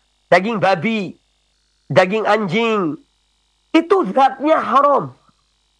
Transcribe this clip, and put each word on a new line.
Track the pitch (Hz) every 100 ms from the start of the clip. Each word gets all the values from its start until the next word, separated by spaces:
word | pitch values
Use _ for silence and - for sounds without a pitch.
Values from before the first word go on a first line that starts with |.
| _ _ _
Daging | 175 196 226
babi, | 180 190 175 220 175 - _ _ _ _ _ _ -
daging | 143 185 214 202
anjing, | 214 208 190 226 214 170 143 _ _ _ _ _ _ _ 320
itu | 330 392 220
zatnya | 190 269 262 302 311
haram. | 208 247 285 269 147 - _ _ _ _ _